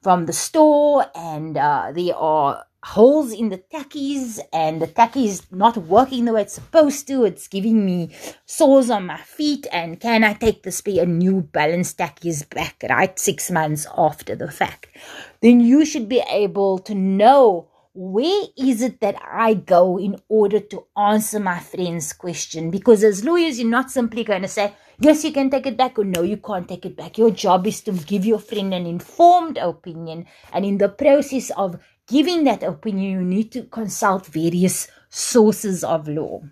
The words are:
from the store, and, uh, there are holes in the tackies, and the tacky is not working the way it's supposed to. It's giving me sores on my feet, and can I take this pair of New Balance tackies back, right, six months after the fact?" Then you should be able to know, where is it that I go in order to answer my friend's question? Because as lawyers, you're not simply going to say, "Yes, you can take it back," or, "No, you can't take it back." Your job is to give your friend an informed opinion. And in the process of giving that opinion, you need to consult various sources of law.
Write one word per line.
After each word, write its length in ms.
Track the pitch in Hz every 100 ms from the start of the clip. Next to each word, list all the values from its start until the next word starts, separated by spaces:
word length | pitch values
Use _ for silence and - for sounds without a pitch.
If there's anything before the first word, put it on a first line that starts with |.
from 240 | 196 180 165
the 80 |
store, 720 | - - 320 302 294 294 285 -
and, 440 | - 165 151 160 147
uh, 340 | 147 139 92
there 220 | 151 180 -
are 480 | 160 156 139 - - _
holes 500 | - 190 240 302 262
in 160 | 214 220
the 80 | 185
tackies, 800 | _ 311 277 302 277 285 247 208 -
and 280 | 165 156 160
the 60 | 160
tacky 380 | - 254 277 226
is 180 | 185 _
not 260 | 185 214 226
working 480 | 160 196 262 262 233
the 80 |
way 80 | 220
it's 100 | 202
supposed 540 | - - 330 302 285 -
to. 180 | 269 220
It's 220 | 170 -
giving 380 | 196 214 220 196
me 260 | 180 165 - - - _
sores 440 | - 294 269 240
on 160 | 214 180
my 120 | 156
feet, 500 | - - 302 285 -
and 280 | 175 170 165
can 240 | 233 226
I 100 | 220
take 300 | 208 226 -
this 180 | 185 -
pair 220 | - 185
of 60 | 175
New 320 | 170 180 190
Balance 520 | 151 151 151 175 175
tackies 560 | - 170 _ 170 156 -
back, 340 | - 156 _ -
right, 300 | 123 190 -
six 320 | - - -
months 340 | 175 156 151 - -
after 400 | 156 151 - 107
the 140 | 151
fact?" 380 | - - - - - - - - _
Then 180 | 233 240
you 260 | 233 277 302
should 220 | 302 208
be 160 | 247 -
able 500 | 180 202 175 196 185
to 160 | - 202
know, 720 | 190 190 214 277 240 175 - _ _ -
where 460 | 185 190 311 403 - -
is 240 | 262 226
it 180 | 247 -
that 160 | 202 196 -
I 280 | 180 226
go 440 | 208 - 175 185 185
in 200 | 202 196 _
order 300 | 220 202 208
to 260 | - 185 _ -
answer 420 | 208 214 214 214
my 200 | 196 175
friend's 540 | - - 175 170 151
question? 560 | - 180 165 - 160 165
Because 340 | 190 247 214
as 200 | 214 190
lawyers, 340 | 240 349 330 240
you're 120 | 233
not 200 | 233 262
simply 360 | 262 233 233 220
going 160 | 190
to 80 | 185
say, 240 | - 202 - _ _
"Yes, 240 | 285 302
you 80 | 311
can 180 | 277 269
take 160 | 269 269
it 120 | 226
back," 200 | 254 254
or, 60 |
"No, 180 | 196 180
you 160 | 175 208
can't 300 | - 196 180
take 180 | 180 185
it 120 | -
back." 200 | 156 -
Your 140 | 226
job 340 | 185 202 185 196
is 160 | 214
to 100 | -
give 320 | 185 151 202 202
your 140 | 208
friend 340 | - 208 196
an 120 | 185 175
informed 720 | 170 - - 339 359 330 262
opinion. 680 | 175 165 185 160 165 160 175 _ _
And 140 | 175 196
in 120 | 202
the 120 | 202
process 640 | 202 277 285 277 269 -
of 280 | - 190 170 _ _ _
giving 380 | 247 311 339
that 200 | 277 202
opinion, 480 | 165 151 220 196 196
you 120 | 190
need 280 | 180 190 220
to 100 | 254
consult 600 | - 233 214 - 208 190 -
various 640 | 160 165 175 180 185 - _ _
sources 720 | - - 247 214 208 208 180
of 260 | 135 160 151
law. 320 | 151 120 92 147